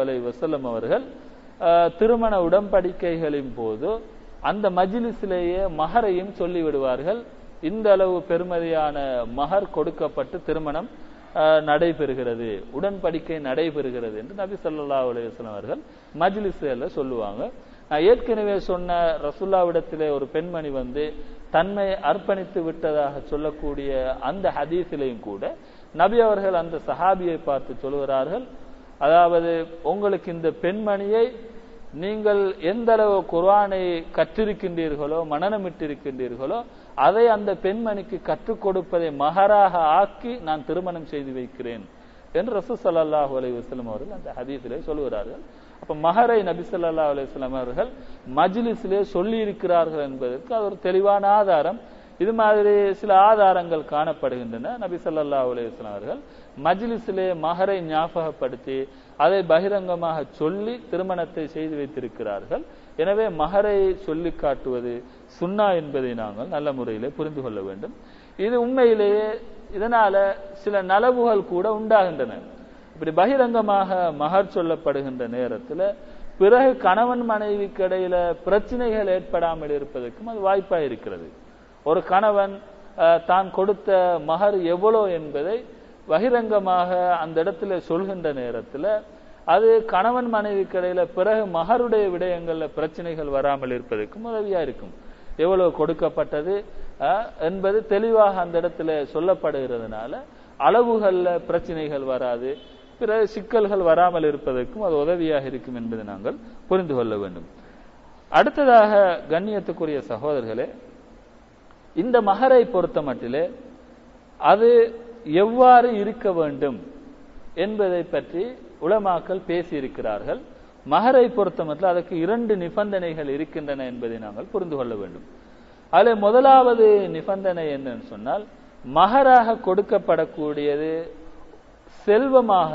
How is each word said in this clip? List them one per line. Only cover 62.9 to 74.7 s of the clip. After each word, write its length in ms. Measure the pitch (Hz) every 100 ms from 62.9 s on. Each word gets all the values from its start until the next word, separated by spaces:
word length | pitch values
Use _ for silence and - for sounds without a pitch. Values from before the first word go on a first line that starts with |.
| -
எனவே 300 | 175 202 220
மஹரை 500 | 156 151 202 208 202 190 180 -
சொல்லி 240 | 156 170
காட்டுவது 600 | - 147 127 131 123 120 120 123 - -
சுன்னா 320 | - 175 208 208
என்பதை 360 | 175 147 139 127
நாங்கள் 380 | 117 107 104 156
நல்ல 140 | 151 147
முறையிலே 360 | 131 117 107 131
புரிந்து 320 | 143 156 147
கொள்ள 180 | 127 104
வேண்டும். 340 | 98 98 196 - - - - -
இது 180 | 208 240
உண்மையிலேயே 640 | 240 262 240 220 202 208 214 214 - - -
இதனால 400 | 196 226 233 208 196 196 196 -
சில 300 | - 208 202
நலவுகள் 600 | 185 196 247 247 233 135
கூட 220 | - 180 202
உண்டாகின்றன. 600 | 214 220 214 185 147 117 92 - - - - -
இப்படி 200 | 160 160
பகிரங்கமாக 800 | 160 208 277 240 226 208 196 185 185 175 147
மஹர் 340 | 151 190 196
சொல்லப்படுகின்ற 680 | 196 165